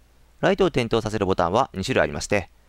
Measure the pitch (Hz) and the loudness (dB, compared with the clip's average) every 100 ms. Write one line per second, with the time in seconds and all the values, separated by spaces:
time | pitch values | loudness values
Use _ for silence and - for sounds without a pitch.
0 | _ _ _ _ 151 202 185 143 117 113 | _ _ _ _ 0 2 2 0 0 -2
1 | 110 107 92 95 85 101 131 - 95 110 | -2 -2 0 2 2 2 0 -4 -2 0
2 | 76 73 - 104 90 _ | 0 -2 -4 -2 -4 _